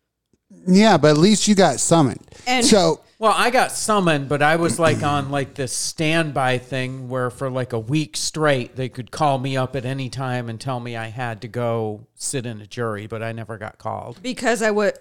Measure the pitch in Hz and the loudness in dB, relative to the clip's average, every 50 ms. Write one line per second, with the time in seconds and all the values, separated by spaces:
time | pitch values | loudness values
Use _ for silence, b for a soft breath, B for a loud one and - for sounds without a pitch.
0 | _ _ _ _ _ _ _ _ _ _ 196 180 - 180 180 196 214 226 196 156 | _ _ _ _ _ _ _ _ _ _ -20 -10 0 4 6 6 8 8 6 6
1 | 139 151 151 147 165 208 220 - - - 208 190 190 160 131 117 - - 170 165 | 6 6 6 6 6 6 6 4 4 4 4 6 6 4 4 0 2 4 4 4
2 | 151 123 92 - - - B B B - 247 254 233 - 220 202 175 165 151 - | 4 4 2 -4 -10 -16 B B B -2 0 2 4 6 6 6 6 4 2 0
3 | - _ _ _ 220 220 196 165 202 240 247 254 196 - - - - - 214 208 | -6 _ _ _ 0 2 2 2 2 2 2 2 2 0 -2 -4 -2 0 0 2
4 | 185 170 156 143 139 127 147 139 147 147 160 170 170 160 - - 165 160 151 110 | 4 2 2 2 0 -2 0 2 2 4 4 4 2 0 0 2 2 2 2 2
5 | 151 147 147 143 139 135 139 143 135 131 - - 135 120 - - - - - - | 0 0 0 -2 -2 -2 -4 -4 -4 -4 -6 -8 -6 -6 -6 -6 -6 -6 -6 -4
6 | 165 156 160 165 165 151 131 151 135 131 127 123 123 - 139 131 127 127 131 135 | -2 0 0 0 -2 -2 -2 -2 0 0 0 -2 -4 -6 -6 -6 -6 -6 -8 -10
7 | 131 123 127 131 123 123 120 - 139 131 127 131 123 123 - 113 110 110 143 156 | -10 -8 -4 -4 -4 -4 -4 -6 -8 -6 -4 -6 -6 -4 -6 -6 -4 -2 -2 -2
8 | 151 147 - - - - - 156 156 151 143 131 120 - - 127 131 123 - - | -2 -4 -6 -8 -8 -6 -4 0 0 2 2 0 -2 -4 -8 -8 -8 -8 -8 -10
9 | 117 - - - 156 147 139 135 127 135 135 135 131 123 - 139 113 127 135 135 | -12 -12 -4 -2 0 0 0 0 -2 -4 -2 -2 -4 -4 -4 -6 -6 -6 -6 -6
10 | 135 123 - 131 139 127 123 123 120 117 113 107 - 135 131 123 117 123 120 113 | -8 -8 -8 -8 -6 -4 -4 -6 -6 -8 -10 -10 -8 -8 -6 -6 -8 -8 -8 -8
11 | 113 110 104 120 127 120 113 101 123 113 104 120 120 117 117 117 110 107 107 107 | -10 -10 -8 -8 -8 -8 -8 -10 -12 -10 -6 -4 -2 -2 -2 -2 -2 -4 -6 -8
12 | 117 _ _ _ - - - 135 110 123 113 104 107 98 - 123 120 113 107 101 | -14 _ _ _ -10 -8 -6 -6 -8 -8 -10 -12 -14 -14 -8 -6 -6 -4 -6 -6
13 | 107 104 113 107 110 113 113 113 113 101 117 101 104 107 - _ - 110 104 101 | -8 -10 -10 -8 -8 -8 -8 -10 -12 -12 -12 -12 -12 -14 -14 _ -10 -8 -8 -8
14 | 104 113 120 - 180 254 254 - 240 247 240 202 226 220 208 208 208 196 175 - | -10 -12 -16 -12 -10 -10 -8 -4 -2 -2 0 0 0 0 0 0 0 0 0 0